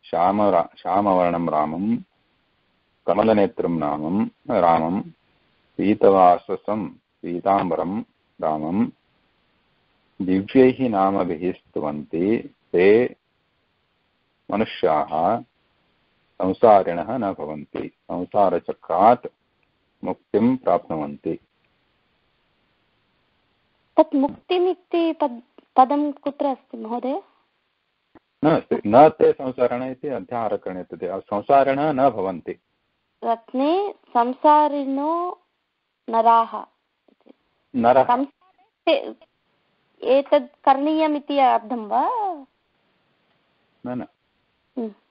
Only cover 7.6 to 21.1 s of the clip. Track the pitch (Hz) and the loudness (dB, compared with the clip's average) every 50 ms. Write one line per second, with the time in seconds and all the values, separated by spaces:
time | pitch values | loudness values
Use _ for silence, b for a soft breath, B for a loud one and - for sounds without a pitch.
7.6 | 95 90 80 76 80 85 98 113 117 _ _ _ _ _ _ _ - 78 78 76 | 0 -2 -4 -4 -4 -6 -6 -8 -10 _ _ _ _ _ _ _ -6 -4 -4 -4
8.6 | 78 78 90 101 120 127 - _ _ _ _ _ _ _ _ _ _ _ _ _ | -4 -4 -2 -2 -2 -4 -6 _ _ _ _ _ _ _ _ _ _ _ _ _
9.6 | _ _ _ _ _ _ _ _ _ _ _ _ 95 92 92 95 98 101 - 135 | _ _ _ _ _ _ _ _ _ _ _ _ -4 -2 0 -2 -2 2 4 6
10.6 | 127 127 123 127 131 123 107 98 95 98 98 98 92 87 87 78 90 90 90 - | 6 6 4 0 -4 -2 0 0 0 0 0 -2 -4 -4 -6 -4 -4 -6 -6 -6
11.6 | _ _ _ - 76 76 73 76 73 _ - 82 90 101 113 - - - _ _ | _ _ _ -8 -8 -6 -8 -10 -10 _ -4 -2 0 0 -2 -2 -4 -12 _ _
12.6 | _ _ - 87 90 98 104 113 123 - - _ _ _ _ _ _ _ _ _ | _ _ 0 4 4 6 6 4 2 0 -6 _ _ _ _ _ _ _ _ _
13.6 | _ _ _ _ _ _ _ _ _ _ _ _ _ _ _ _ _ - - 101 | _ _ _ _ _ _ _ _ _ _ _ _ _ _ _ _ _ -6 -4 -4
14.6 | 110 - - - - 87 78 76 73 - 76 78 87 92 113 120 127 _ _ _ | -4 -4 -4 -2 0 0 0 0 -2 -2 -2 -2 0 0 0 -2 -6 _ _ _
15.6 | _ _ _ _ _ _ _ _ _ _ _ _ _ _ _ _ 90 92 95 - | _ _ _ _ _ _ _ _ _ _ _ _ _ _ _ _ -4 -4 0 4
16.6 | - 113 104 98 90 85 85 87 87 107 120 135 110 98 90 - 78 76 78 73 | 6 6 6 6 4 0 -4 -4 -6 -6 -6 -6 -4 -6 -6 -8 -10 -10 -10 -12
17.6 | 71 _ - - 104 - _ _ _ - 90 87 90 - - 104 101 92 90 85 | -14 _ -12 -12 -12 -12 _ _ _ -10 -8 -8 -8 -4 0 2 2 2 2 -2
18.6 | _ - 80 _ - - 85 87 98 113 - - - - _ _ _ _ _ _ | _ -8 -12 _ -8 -6 0 4 4 4 4 4 -2 -16 _ _ _ _ _ _
19.6 | _ _ _ _ _ _ _ _ - 92 92 _ _ _ - 104 113 123 131 127 | _ _ _ _ _ _ _ _ -10 -10 -10 _ _ _ 0 2 2 2 0 0
20.6 | - 92 90 85 - - 82 78 73 71 | 0 0 0 0 -2 -4 -8 -8 -8 -8